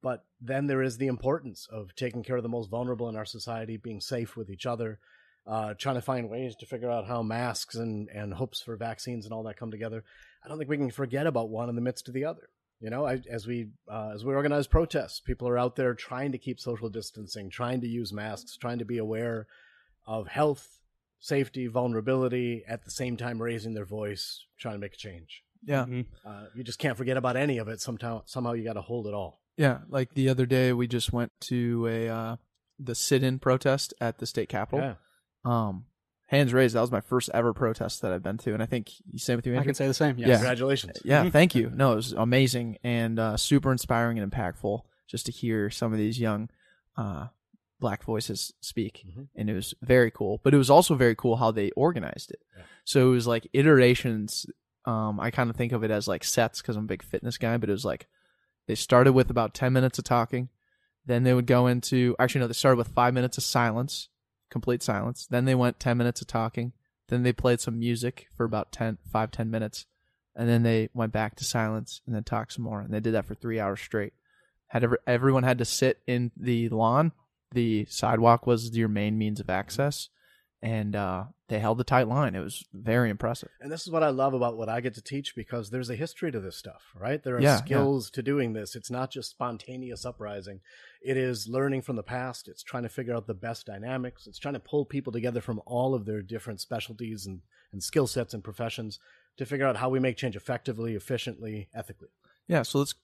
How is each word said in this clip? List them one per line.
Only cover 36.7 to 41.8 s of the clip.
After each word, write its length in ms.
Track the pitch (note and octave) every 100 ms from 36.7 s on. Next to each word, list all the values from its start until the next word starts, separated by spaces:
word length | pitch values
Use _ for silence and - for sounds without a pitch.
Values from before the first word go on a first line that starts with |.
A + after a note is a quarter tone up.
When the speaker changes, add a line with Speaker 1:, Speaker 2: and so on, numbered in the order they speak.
Speaker 2:
that 60 | A2+
was 100 | A#2+
my 120 | A#2+
first 260 | - B2+ -
ever 180 | - A#2+
protest 480 | G#2 B2 A2 F#2 -
that 120 | G#2
I've 100 | F2+
been 160 | F#2 G#2+
to, 160 | -
and 80 | A2
I 40 | A2
think 240 | B2 G#2 - -
you 80 | -
same 180 | - A#2+
with 100 | B2
you, 60 |
Speaker 3:
I 40 | B2
Speaker 2:
Andrew? 120 | C3+
Speaker 3:
can 40 |
say 120 | C#3 C3+
the 60 |
same, 220 | C3 D3+ B2
yes. 120 | A#2+
Speaker 2:
Yeah. 60 | B2
Speaker 1:
Congratulations. 640 | B2+ B2 B2+ C#3 - -
Speaker 2:
Yeah, 160 | - C#3+
Speaker 3:
Mm-hmm. 100 | F3+
Speaker 2:
thank 240 | D3 F3
you. 160 | B2+ A#2
No, 180 | B2+